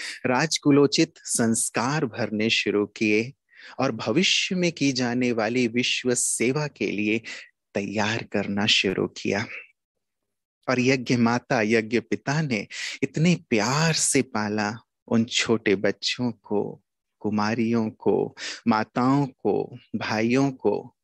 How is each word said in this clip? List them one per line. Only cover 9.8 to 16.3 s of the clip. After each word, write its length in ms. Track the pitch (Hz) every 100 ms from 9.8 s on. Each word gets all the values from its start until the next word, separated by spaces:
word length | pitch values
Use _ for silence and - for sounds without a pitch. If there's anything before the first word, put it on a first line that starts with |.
| _ _ _ _ _ _ _ _ -
और 120 | 127
यज्ञ 360 | 123 135 117 123
माता, 440 | 117 120 - 127
यज्ञ 380 | 107 113 110 113
पिता 400 | - 101 - 151
ने 240 | 151 107 92 - - -
इतने 320 | - - 175 170 -
प्यार 420 | 110 110 143 165
से 300 | 151 - 139
पाला 460 | 127 107 107 107 104 117 - _ -
उन 160 | 113
छोटे 500 | 113 - - 110 - 98
बच्चों 540 | 104 - - - 123